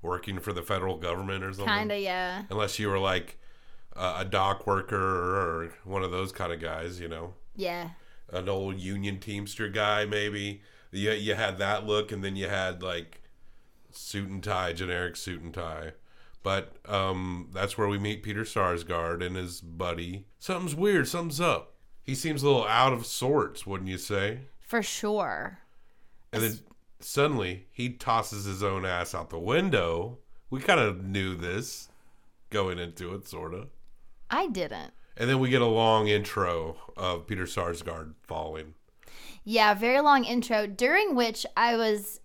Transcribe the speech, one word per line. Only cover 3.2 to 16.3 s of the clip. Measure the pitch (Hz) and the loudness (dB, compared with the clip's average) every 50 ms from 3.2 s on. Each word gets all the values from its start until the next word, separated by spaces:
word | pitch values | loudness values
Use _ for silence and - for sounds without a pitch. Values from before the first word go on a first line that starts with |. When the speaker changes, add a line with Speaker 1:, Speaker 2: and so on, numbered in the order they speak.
| - - - - - - - - - - - - - - - | -2 -4 -12 -14 -14 -16 -18 -16 -16 -14 -12 -12 -12 -10 -6
Speaker 1:
uh, | - 90 92 80 87 | -2 -2 -2 0 -2
a | 95 | -4
dock | 95 98 98 95 98 98 98 - | 0 2 4 4 4 2 0 2
worker | 107 98 98 95 - 107 98 | 2 2 2 2 0 0 2
or, | 95 95 95 90 87 90 95 98 95 85 82 82 85 | 2 4 2 2 2 2 2 2 2 2 0 -2 -4
or | 82 - - - | -6 -10 -14 -10
one | 92 95 98 92 | -4 -2 -2 -2
of | 90 | 0
those | 87 92 95 92 | -2 -2 -4 -4
kind | - - 95 87 | -4 -6 -4 -4
of | 85 80 | -4 -4
guys, | 80 82 80 80 82 87 90 90 | -4 -6 -6 -4 -6 -8 -8 -8
you | 87 82 | -8 -8
know. | 82 82 82 87 90 - - - - | -8 -8 -8 -10 -12 -14 -14 -12 -8
Speaker 2:
Yeah. | - 190 175 175 175 175 170 170 - - - - - - - - | -4 -4 -4 -4 -4 -6 -8 -12 -14 -18 -18 -16 -16 -16 -8 -6
Speaker 1:
An | 90 90 95 | -4 -2 0
old | 98 95 95 98 95 98 | 0 0 0 -2 -4 -4
union | 90 92 101 101 98 101 98 95 | -4 -4 -4 -2 -2 -2 -4 -4
teamster | 98 - 104 101 101 101 - - 110 104 | -6 -6 -6 -6 -6 -6 -4 -4 -4 -2
guy, | 95 110 104 104 107 104 104 | 0 2 2 4 4 4 2
maybe. | 104 104 104 104 104 104 104 101 104 101 101 - - - - - - | 2 2 0 0 0 -2 -2 -4 -4 -6 -8 -14 -20 -20 -20 -20 -10
You, | - 98 101 104 | -6 0 2 2
you | 110 104 104 107 101 | 2 2 2 0 0
had | 95 113 101 92 92 | 2 2 0 0 0
that | 98 98 104 101 104 | 0 2 2 0 0
look, | 107 104 104 107 104 | 2 2 2 2 0
and | 110 98 95 | -4 -4 -4
then | 98 98 | -4 -2
you | 98 95 90 | -2 -2 -2
had, | 101 95 92 92 90 87 | 0 0 0 -2 -2 -4
like, | 92 92 87 85 82 - - - - - - _ - - - - - - - - - - | -6 -6 -4 -6 -6 -10 -16 -18 -18 -20 -20 _ -20 -20 -18 -20 -20 -20 -20 -20 -20 -20
suit | - - - - - 101 98 95 | -18 -16 -12 -6 -4 -4 -4 -4
and | 98 98 87 | -6 -6 -4
tie, | 104 101 92 92 90 85 | -2 0 0 0 0 -2
generic | 82 92 90 90 90 90 87 - - | -2 -4 -2 -2 -2 -2 -4 -4 -6
suit | - - 90 82 | -8 -8 -8 -8
and | 82 85 80 | -8 -10 -8
tie. | 92 87 82 80 78 80 80 78 - - - - - - - | -8 -6 -6 -8 -8 -10 -10 -12 -14 -20 -20 -20 -20 -20 -18